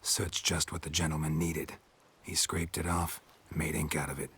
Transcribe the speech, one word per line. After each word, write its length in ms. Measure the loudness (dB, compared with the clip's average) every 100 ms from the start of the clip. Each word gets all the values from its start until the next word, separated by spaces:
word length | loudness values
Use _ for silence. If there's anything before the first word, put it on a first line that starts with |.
Soot's 380 | 0 0 0 0
just 320 | 0 0 -2
what 100 | -4
the 80 | -2
gentleman 480 | 2 2 2 2 2
needed. 340 | 2 0 -4 -10 -18 -20 -20 -18
He 120 | -4
scraped 440 | 0 2 2 0 0
it 80 | 0
off 340 | 2 0 -4 -14 -20 -8
and 80 | -2
made 160 | 0
ink 220 | 0 0 0
out 140 | -2
of 80 | -4
it. 120 | -6